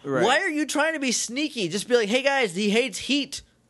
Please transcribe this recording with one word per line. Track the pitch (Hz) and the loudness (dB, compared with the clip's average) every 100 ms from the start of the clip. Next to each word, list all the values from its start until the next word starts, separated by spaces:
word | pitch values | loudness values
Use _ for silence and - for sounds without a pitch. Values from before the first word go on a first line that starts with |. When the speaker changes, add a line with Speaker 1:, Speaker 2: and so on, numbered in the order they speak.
Speaker 1:
Right. | 139 131 | -4 2
Speaker 2:
Why | 240 294 | 4 2
are | 381 | 2
you | 294 302 | -2 -2
trying | 294 311 | 0 0
to | 311 | 0
be | 262 | -2
sneaky? | - - 254 302 240 170 | -2 -4 -4 -4 -4 -4
Just | 196 - | -4 2
be | |
like, | 240 202 | 2 4
"Hey, | 262 | 2
guys, | 269 269 220 170 | 2 2 0 0
he | 214 | 2
hates | 220 262 180 | 2 0 -4
heat." | - 285 262 - - _ | -2 -2 -2 -10 -16 _